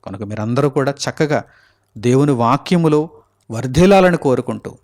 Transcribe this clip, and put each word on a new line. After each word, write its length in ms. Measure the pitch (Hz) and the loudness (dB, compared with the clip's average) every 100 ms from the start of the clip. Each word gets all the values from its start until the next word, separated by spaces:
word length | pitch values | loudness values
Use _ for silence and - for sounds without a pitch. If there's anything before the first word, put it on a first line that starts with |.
కనుక 180 | - 98 | -8 -8
మీరందరూ 460 | 104 107 107 123 143 | -6 -4 -2 0 0
కూడా 220 | 139 135 | 0 -2
చక్కగా 540 | 139 - - 151 135 - _ _ _ _ - | -4 -8 -4 -2 -2 -6 _ _ _ _ -4
దేవుని 340 | 117 131 147 | 0 2 2
వాక్యములో 760 | 123 117 139 - 180 165 151 160 - _ _ - | 2 0 0 0 0 2 0 -2 -12 _ _ -12
వర్ధిల్లాలని 680 | 113 127 127 185 196 185 170 | -8 -4 2 4 6 4 2
కోరుకుంటూ 600 | 143 123 120 107 - - | 0 -2 -4 -10 -12 -18